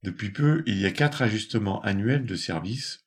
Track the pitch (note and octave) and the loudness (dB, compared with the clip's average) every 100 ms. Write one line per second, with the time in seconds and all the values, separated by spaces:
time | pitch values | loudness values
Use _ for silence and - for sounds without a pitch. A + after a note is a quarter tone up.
0 | G2+ - G#2 - D3 D#3 - G2 G2 - | -8 -6 -8 2 4 4 2 2 0 2
1 | D3 - A#2 G#2+ - A#2 G#2 F#2+ - G2 | 2 4 2 0 0 -2 0 -2 0 0
2 | G#2+ C#3 A#2+ F#2 - E2 F2+ B2+ - - | 2 0 0 -6 -4 -4 -4 -6 -8 -14